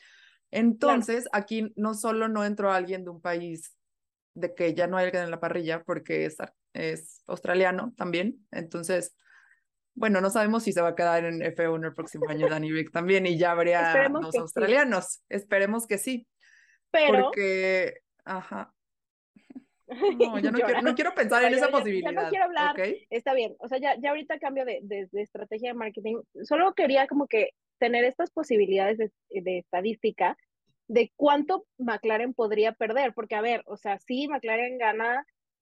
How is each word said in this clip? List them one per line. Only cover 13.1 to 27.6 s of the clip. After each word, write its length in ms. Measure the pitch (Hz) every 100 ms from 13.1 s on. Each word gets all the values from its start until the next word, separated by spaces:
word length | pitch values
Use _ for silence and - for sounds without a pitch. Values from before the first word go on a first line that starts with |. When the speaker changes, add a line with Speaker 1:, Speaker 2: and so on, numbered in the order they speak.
| 196 185
Speaker 1:
y 120 | 165
ya 140 | 175
habría 300 | 170 170 175
Speaker 2:
Esperemos 380 | 165 269 277 294
Speaker 1:
dos 140 | 165
Speaker 2:
que 40 | 240
sí. 40 |
Speaker 1:
australianos. 800 | 160 - 208 262 277 190 - - -
Esperemos 580 | 202 - 196 196 226 226
que 120 | 196
sí. 280 | - 247 - _ _ _ _ _ _
Speaker 2:
Pero 400 | 330 294 262 254
Speaker 1:
Porque, 680 | - 196 190 190 185 180 - _ _
ajá. 500 | - 190 - 208 - _ _ _ _ _ _ _ - - - _ -
Speaker 2:
<laughs> 300 | 240 392 240
Speaker 1:
No, 200 | 233 -
ya 120 | 214
no 80 | 480
Speaker 2:
Llora. 80 | 480
Speaker 1:
quiero, 160 | -
no 120 | 247
quiero 200 | 247 330
pensar 280 | 349 220 240
Speaker 2:
Llora, 60 | 247
Speaker 1:
en 60 |
esa 140 | 262 285
Speaker 2:
llora, 40 |
ya, 120 | 277 214 190
ya 120 | -
no 80 | 349
Speaker 1:
posibilidad, 80 | 320
Speaker 2:
quiero 160 | 381
hablar. 320 | 359 330 294 294
Speaker 1:
¿ok? 40 | 190 208 -
Speaker 2:
Está 240 | 233 269
bien, 200 | 262 220 -
o 100 | 233
sea, 100 | 262
ya, 180 | 277 226
ya 100 | 277
ahorita 280 | 302 302 302
cambio 260 | 294 269
de, 160 | 247 196
de, 260 | 196 202 190
de 120 | 202
estrategia 480 | 208 202 208 214 247
de 40 |
marketing. 420 | 240 220 208 214 226 - -
Solo 320 | 214 302 381
quería 320 | 370 294 269 269
como 200 | 285 277
que 240 | 220 196 -